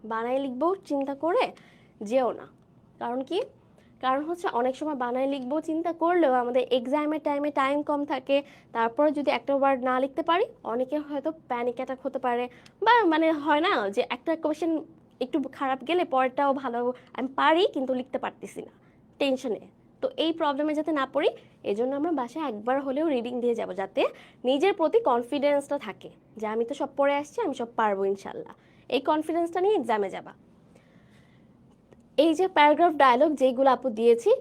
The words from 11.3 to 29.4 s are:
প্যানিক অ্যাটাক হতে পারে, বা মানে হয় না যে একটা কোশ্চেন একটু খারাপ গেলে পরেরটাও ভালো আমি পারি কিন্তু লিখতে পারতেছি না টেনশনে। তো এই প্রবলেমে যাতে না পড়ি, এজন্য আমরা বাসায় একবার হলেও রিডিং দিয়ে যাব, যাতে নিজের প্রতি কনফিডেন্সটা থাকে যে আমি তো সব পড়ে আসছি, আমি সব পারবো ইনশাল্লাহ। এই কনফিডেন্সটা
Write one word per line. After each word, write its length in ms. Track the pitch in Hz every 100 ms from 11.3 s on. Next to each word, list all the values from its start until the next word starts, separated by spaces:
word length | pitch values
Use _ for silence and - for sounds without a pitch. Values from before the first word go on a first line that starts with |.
| 320 -
প্যানিক 260 | 247 247 240
অ্যাটাক 200 | 262 262 277
হতে 120 | 262 247
পারে, 180 | 240 247 - - _
বা 100 | 415 480 370
মানে 140 | 311 320 311
হয় 180 | 294 294 359
না 60 | 320 202 202
যে 60 | - 247
একটা 160 | - 320
কোশ্চেন 280 | 320 311 339 320 - - _ _
একটু 120 | 262 320 269 -
খারাপ 220 | 269 262 254
গেলে 140 | 349 339
পরেরটাও 380 | 254 262 262 277 269
ভালো 160 | 262 233 240 247 - -
আমি 120 | 262 269
পারি 220 | 277 320 427
কিন্তু 180 | 302 262 254
লিখতে 180 | 247 -
পারতেছি 360 | 208 - 196 - -
না 60 | _ _ _ _ _
টেনশনে। 420 | 277 262 262 196 - _ _ _
তো 40 | 269 -
এই 60 | 320 330
প্রবলেমে 320 | 311 269 302 302
যাতে 140 | 311 302
না 40 | 269
পড়ি, 160 | 277 381 - - _ -
এজন্য 220 | 202 247 277
আমরা 120 | 320 294
বাসায় 240 | 240 320 294
একবার 260 | 208 220 269 277
হলেও 200 | 262 330
রিডিং 200 | 262 233 247
দিয়ে 140 | 240 220
যাব, 100 | 185 185
যাতে 220 | 190 - 415 - - _ 247
নিজের 240 | 277 370 392
প্রতি 200 | 311 453 466
কনফিডেন্সটা 680 | 240 247 294 285 285 285 285 302
থাকে 240 | - 160 - _ -
যে 60 | 214
আমি 100 | 220 233
তো 40 | 285
সব 100 | 302 -
পড়ে 160 | 277 285
আসছি, 180 | 294 - 403
আমি 80 | 262
সব 100 | 233 240
পারবো 220 | 220 196 196
ইনশাল্লাহ। 420 | 196 - - - - _ _ -
এই 80 | 254 269
কনফিডেন্সটা 480 | 311 311 330